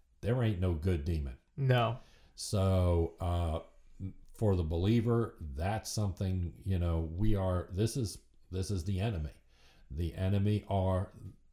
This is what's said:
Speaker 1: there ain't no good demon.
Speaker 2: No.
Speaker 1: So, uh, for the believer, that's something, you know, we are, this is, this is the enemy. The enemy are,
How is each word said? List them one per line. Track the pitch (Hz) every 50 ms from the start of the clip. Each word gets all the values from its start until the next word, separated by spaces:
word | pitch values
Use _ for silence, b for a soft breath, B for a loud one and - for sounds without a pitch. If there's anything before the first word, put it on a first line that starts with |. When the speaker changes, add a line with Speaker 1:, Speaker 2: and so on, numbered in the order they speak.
| _ _ _ _ -
Speaker 1:
there | 98 123 131 117
ain't | 113 104 87
no | 92 90 85
good | 76 78 95 90 80 71
demon. | 82 85 78 69 67 64 - _ _ _
Speaker 2:
No. | - 135 131 127 123 117 113 120 B B B B B B B B
Speaker 1:
So, | - - - - 101 95 95 95 92 90 90 87 85 82 80 - -
uh, | 90 87 87 87 85 80 78 85 - - - - - - - - 92 95 - - - - -
for | - 113 104 95
the | 87 85
believer, | 78 85 82 92 104 117 120 104 120 117 117 113 - - - 85 76 65
that's | 69 82 98 107 104 - -
something, | - 110 104 101 85 - 101 95 92 92 90 82 - - -
you | 95 95 87
know, | 87 85 82 82 82 78 82
we | 90 107 107 104
are, | 95 95 92 92 87 82 - 92
this | 92 110 - -
is, | 143 117 98 - - - _ _ - - -
this | 90 92 92 -
is | 104 90 78
the | 98 101 92
enemy. | 98 117 104 82 76 76 - - _ b b b b b b b b - 67
The | 76 85 80 -
enemy | - 95 95 101 101 101 104 107 101 - -
are, | 98 98 95 95 92 90 92 - - - 101 98 - - _ -